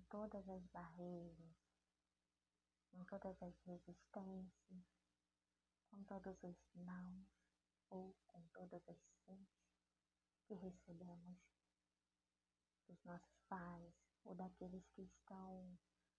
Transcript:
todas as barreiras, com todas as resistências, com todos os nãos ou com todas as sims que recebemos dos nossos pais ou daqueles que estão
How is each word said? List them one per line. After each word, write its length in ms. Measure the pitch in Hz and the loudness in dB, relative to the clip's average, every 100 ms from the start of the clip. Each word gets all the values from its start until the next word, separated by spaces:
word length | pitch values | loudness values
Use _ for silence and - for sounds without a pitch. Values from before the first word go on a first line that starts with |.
| - | 2
todas 400 | 208 214 202 190 | 4 4 4 2
as 160 | 185 180 | 0 0
barreiras, 880 | 180 170 175 175 175 170 165 165 165 _ _ _ _ _ _ _ _ _ _ _ _ - | -2 -2 2 4 4 0 -4 -10 -12 _ _ _ _ _ _ _ _ _ _ _ _ -12
com 160 | 185 180 | -6 0
todas 360 | 196 190 185 | 2 2 2
as 120 | 180 - | 0 0
resistências, 1200 | 180 175 - 175 - 208 190 190 185 - - 185 180 _ _ _ _ _ _ _ _ _ - | -2 -2 -2 -6 -2 2 2 2 0 -4 -6 -6 -6 _ _ _ _ _ _ _ _ _ -8
com 140 | 202 | -4
todos 400 | 196 196 190 185 | 2 2 2 2
os 140 | 180 175 - | 0 -2 -6
nãos 540 | 175 180 180 180 185 190 - _ _ _ _ - | -4 0 2 2 0 -4 -14 _ _ _ _ -4
ou 260 | 190 190 190 - | 0 0 -4 -12
com 140 | 175 165 | -12 -6
todas 340 | 185 180 175 170 | -4 0 0 -2
as 80 | 175 - - | -8 -10 -18
sims 260 | - 190 196 _ _ _ _ _ _ _ _ _ - | -10 -8 -8 _ _ _ _ _ _ _ _ _ -2
que 80 | 190 | 2
recebemos 840 | 185 180 - 170 180 175 180 180 - _ _ _ _ _ _ _ _ _ _ _ _ _ - | 2 0 -4 -4 -2 -4 -4 -6 -10 _ _ _ _ _ _ _ _ _ _ _ _ _ -14
dos 160 | 175 | -8
nossos 360 | 175 175 - - - | -2 -2 -2 -8 2
pais 460 | 185 175 175 170 - _ _ 202 | 2 2 0 -6 -10 _ _ -2
ou 80 | |
daqueles 540 | 185 185 - 185 185 - - | 2 2 2 0 0 -2 -4
que 80 | |
estão 760 | 185 - - 190 190 185 185 180 _ _ _ | -4 -6 -6 -4 -2 -2 -2 -4 _ _ _